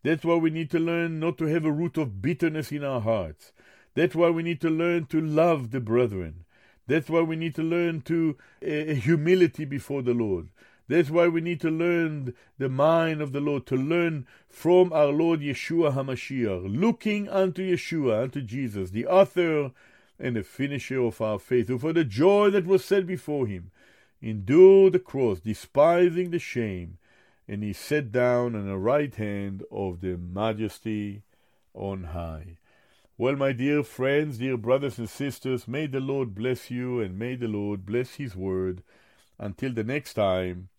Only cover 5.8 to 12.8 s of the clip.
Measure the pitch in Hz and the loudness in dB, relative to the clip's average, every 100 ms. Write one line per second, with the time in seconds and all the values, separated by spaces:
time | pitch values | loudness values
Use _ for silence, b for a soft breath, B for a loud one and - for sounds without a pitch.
5.8 | 110 117 123 95 82 85 - b b b | 0 2 2 -2 -8 -12 -20 b b b
6.8 | - 151 151 165 165 160 165 151 160 170 | -2 -2 2 0 0 -2 -4 -4 -2 0
7.8 | 170 165 - 165 160 147 b b 151 151 | 0 -4 -2 0 0 -2 b b -6 -4
8.8 | 151 143 110 165 156 185 175 - 151 139 | -2 -2 2 2 4 6 4 2 -6 -6
9.8 | - 143 123 120 110 90 82 b b b | -6 -2 0 0 0 -2 -4 b b b
10.8 | - 156 143 165 170 165 165 165 165 160 | 0 2 4 4 4 2 -2 -2 -2 0
11.8 | 170 170 160 151 127 b b - 139 131 | 2 2 0 -4 -8 b b -6 -4 2